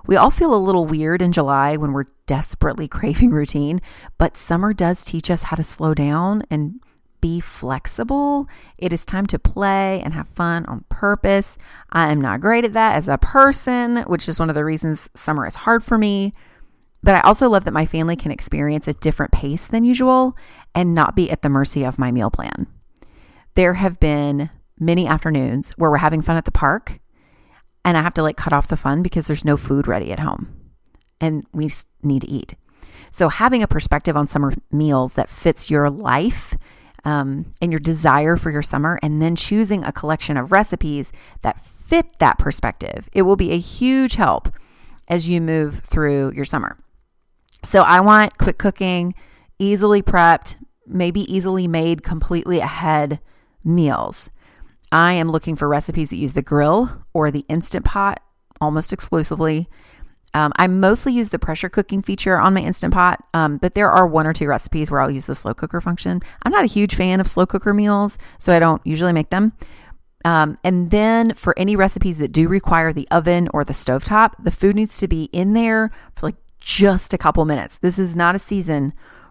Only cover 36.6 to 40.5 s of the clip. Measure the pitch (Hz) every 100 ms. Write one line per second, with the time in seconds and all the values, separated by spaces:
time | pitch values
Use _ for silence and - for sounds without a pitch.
36.6 | - - _ - 147 147 139 139 160 -
37.6 | 175 160 147 160 156 135 156 170 160 147
38.6 | 143 143 156 175 151 151 160 170 - 208
39.6 | 214 202 - - 151 160 - 143 131